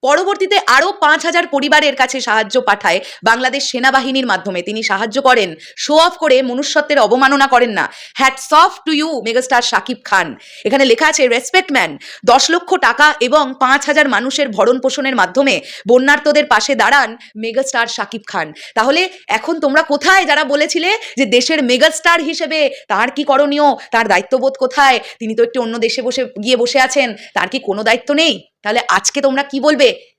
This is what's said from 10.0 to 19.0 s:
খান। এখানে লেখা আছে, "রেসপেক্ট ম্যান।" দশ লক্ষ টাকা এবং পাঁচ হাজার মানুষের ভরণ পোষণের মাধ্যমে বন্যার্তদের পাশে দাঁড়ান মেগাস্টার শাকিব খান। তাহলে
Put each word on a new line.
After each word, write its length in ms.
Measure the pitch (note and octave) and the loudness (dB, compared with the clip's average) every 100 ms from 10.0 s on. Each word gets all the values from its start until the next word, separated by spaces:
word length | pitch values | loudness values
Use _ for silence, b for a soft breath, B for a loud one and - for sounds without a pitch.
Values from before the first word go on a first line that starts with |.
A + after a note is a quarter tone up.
খান। 320 | - F#3+ E3+ A#2 B B | -2 -2 -2 -8 B B
এখানে 200 | G#3 C4+ | -2 0
লেখা 220 | C4+ A3+ D#4 | 2 2 2
আছে, 220 | D#4+ B3+ | 2 0
"রেসপেক্ট 440 | A#3 B3+ F#4 F#4 | 0 0 -2 0
ম্যান।" 260 | C4 E3 C#3+ B B | -2 -2 -6 B B
দশ 260 | G3 B3+ - | 2 4 4
লক্ষ 240 | E4+ F4+ | -2 0
টাকা 400 | F#4 C4 A#3+ D4+ D4 | 0 2 4 2 4
এবং 340 | B3 D4+ C#4 C4 | 2 2 0 0
পাঁচ 260 | B3+ C#4 D4 | 2 2 2
হাজার 220 | D4 C#4+ | 2 2
মানুষের 400 | B3 B3 C4+ C#4 | 0 -2 -2 -2
ভরণ 320 | G#3+ G3+ C4 | 0 2 2
পোষণের 360 | C4 C4 C4 B3+ | 0 -2 -2 0
মাধ্যমে 440 | F#3 G#3+ C#4 F#3 B B G3+ | 0 2 0 0 B B 2
বন্যার্তদের 580 | B3 C4+ C#4+ C4+ A#3+ D4 | 2 4 2 2 0 2
পাশে 280 | A3 - | 0 0
দাঁড়ান 420 | B3 G#3+ C#4 A#3 A3+ B G#3+ | 0 2 2 0 -6 B -10
মেগাস্টার 500 | A3+ A3+ C4+ B3 A#3 | -6 -4 -4 -4 -4
শাকিব 360 | - G#3 A3+ - | -4 -8 -10 -8
খান। 260 | G3 D#3 D3+ B | -6 -6 -10 B
তাহলে 340 | - A#3+ D4+ | -2 0 0